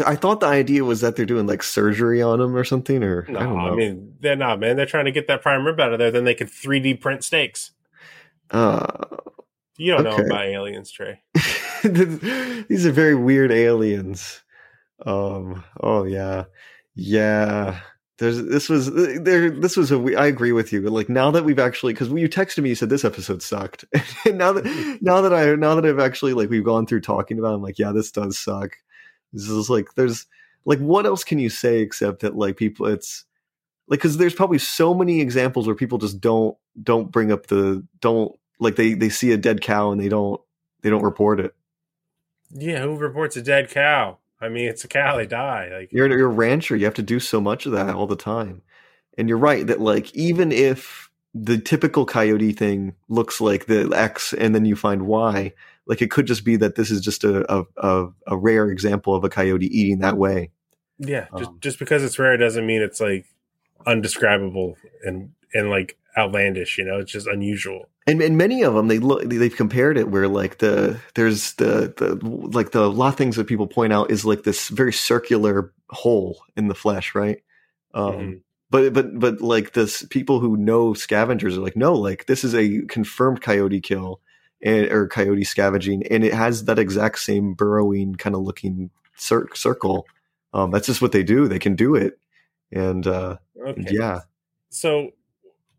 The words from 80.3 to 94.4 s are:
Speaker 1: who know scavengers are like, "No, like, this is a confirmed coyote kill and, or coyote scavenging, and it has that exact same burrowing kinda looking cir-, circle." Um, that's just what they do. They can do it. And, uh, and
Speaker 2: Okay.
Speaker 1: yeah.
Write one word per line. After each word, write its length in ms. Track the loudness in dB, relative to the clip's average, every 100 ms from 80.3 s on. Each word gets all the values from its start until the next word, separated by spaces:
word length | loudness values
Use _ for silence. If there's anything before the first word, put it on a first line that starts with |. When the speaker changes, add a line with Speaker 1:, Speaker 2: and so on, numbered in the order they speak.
| 0
Speaker 1:
who 160 | 2 0
know 360 | 2 4 2
scavengers 640 | 0 -2 0 0 0 -2 -4
are 40 |
like, 140 | -4 0
"No, 180 | 2
like, 320 | 2 0 -6 -2
this 160 | -2 0
is 100 | 2
a 260 | 2 0
confirmed 580 | -4 -6 -6 0 0 0
coyote 400 | 0 2 2 -2
kill 400 | -2 -6 -6 -14 _ _ _ _
and, 280 | 0 2 2
or 160 | 2 0
coyote 360 | 0 0 0
scavenging, 640 | 0 2 2 2 -2 -4 0
and 160 | 2
it 100 | 2
has 320 | 2 0 0 0
that 140 | 2
exact 400 | 2 0 -2 -2
same 340 | -2 -2 -2
burrowing 600 | -2 0 2 2 0 -4 -6
kinda 220 | -6 -4
looking 520 | -6 -6 -6 -6 -8 -14 _ -14
cir-, 300 | -2 -2 -2
circle." 540 | -4 -2 -2 -2 -2 -6 _ _ _ _
Um, 180 | -2 0
that's 160 | 0 0
just 140 | 0
what 100 | 2
they 120 | 2
do. 240 | 4 2 2
They 120 | 0
can 160 | 0 2
do 200 | 2 2
it. 240 | 0 -4 _ _ _ _ _
And, 340 | -4 -2 -2 -2
uh, 300 | -2 -4 -10 _ -16
and 300 | -12 -10 -4
Speaker 2:
Okay. 80 | -2
Speaker 1:
yeah. 260 | -2 -6 -10 _